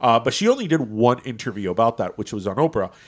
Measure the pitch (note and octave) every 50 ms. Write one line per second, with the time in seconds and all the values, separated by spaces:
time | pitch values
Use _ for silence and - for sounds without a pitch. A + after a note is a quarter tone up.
0 | - B2 A#2 A2+ A2+ C3+ - - G3+ A3 B3+ C#4 A#3 E3+ D#3+ D#3+ C3+ G#2+ G#2+ G#2+
1 | A2+ A#2+ B2 B2 - C3 A#2+ A2 - B2 G2 G2+ G2+ F#2 F2+ F#2+ A2+ A#2 A#2 -
2 | G#2 F#2 - - G#2+ - - G#2 F#2 G2+ F#2+ A2+ D3+ D#3+ - A2+ F#2+ F2+ - -
3 | -